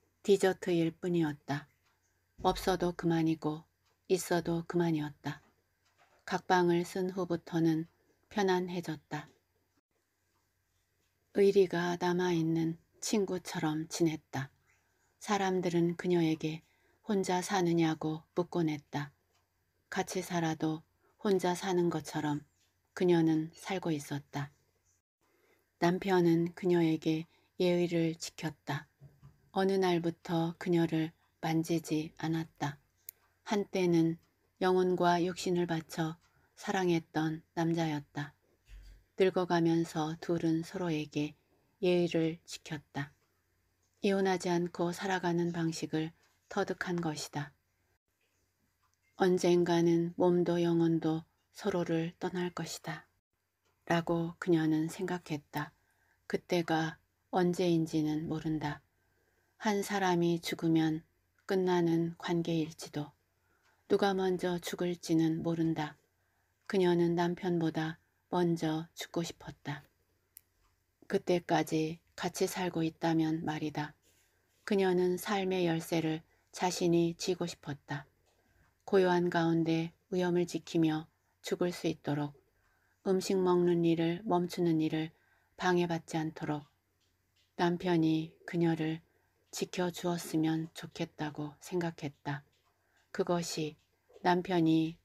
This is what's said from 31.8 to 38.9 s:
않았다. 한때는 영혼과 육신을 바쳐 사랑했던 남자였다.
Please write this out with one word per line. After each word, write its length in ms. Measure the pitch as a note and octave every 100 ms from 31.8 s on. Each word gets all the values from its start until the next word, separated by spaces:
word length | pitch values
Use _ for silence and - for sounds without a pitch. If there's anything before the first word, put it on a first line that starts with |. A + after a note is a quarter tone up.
| - D#3 E3 -
않았다. 600 | D#3+ E3 E3 - C#3+ - _ _ - _ _ _
한때는 720 | - G#3 G3 F#3+ F3+ E3+ E3 E3 _ _ _ -
영혼과 640 | F#3 F#3 F3+ F3+ F3 F3
육신을 420 | F3+ E3+ F#3+ F3 F3
바쳐 500 | E3 D#3 - D#3+ E3 _ _ _ -
사랑했던 880 | - G3 F3+ E3 - D#3 D#3+ D#3+ _
남자였다. 800 | - E3 E3 D#3+ D3 C#3+ C#3+ C#3+ _ _ _ _ - -